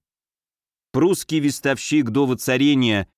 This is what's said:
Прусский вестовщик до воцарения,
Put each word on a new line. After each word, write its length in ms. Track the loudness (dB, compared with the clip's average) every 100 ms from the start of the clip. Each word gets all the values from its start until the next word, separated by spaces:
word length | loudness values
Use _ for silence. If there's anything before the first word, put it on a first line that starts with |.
| _ _ _ _ _ _ _ _ _
Прусский 480 | 0 2 0 -2 -2
вестовщик 720 | -2 -2 -4 -4 0 0 0
до 140 | 0 0
воцарения, 800 | -2 -2 0 2 2 2 0 -4